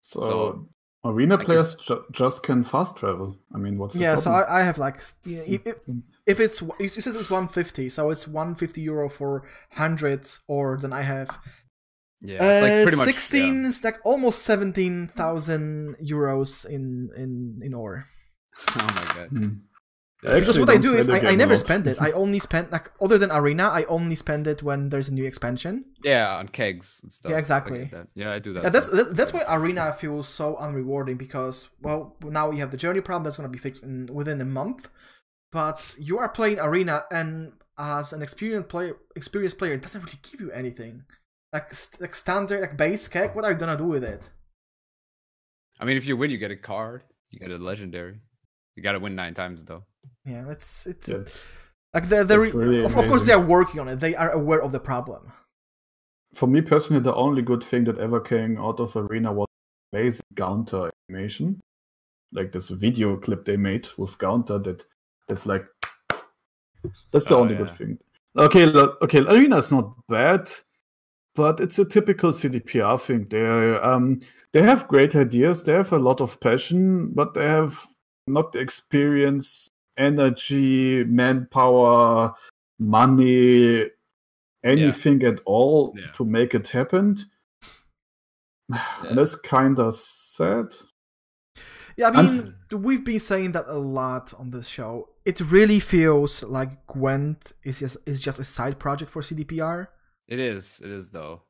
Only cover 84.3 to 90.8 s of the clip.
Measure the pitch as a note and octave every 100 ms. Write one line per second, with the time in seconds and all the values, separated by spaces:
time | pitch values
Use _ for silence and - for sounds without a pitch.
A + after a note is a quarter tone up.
84.3 | _ _ _ A#2+ C#3+ D3+ - D3+ C#3 B2
85.3 | G#2+ - G#2+ C3+ D#3 C#3 G2+ D#2+ - A2+
86.3 | A2+ B2 A2+ G2+ A#2+ D3 F#3 G3+ G3+ -
87.3 | _ _ _ - - _ _ _ _ _
88.3 | _ _ _ - A#2+ - - E2+ A#2+ D#3
89.3 | - - C3 C3+ C3 A2+ A2+ - - -
90.3 | - E2 A2+ A2 -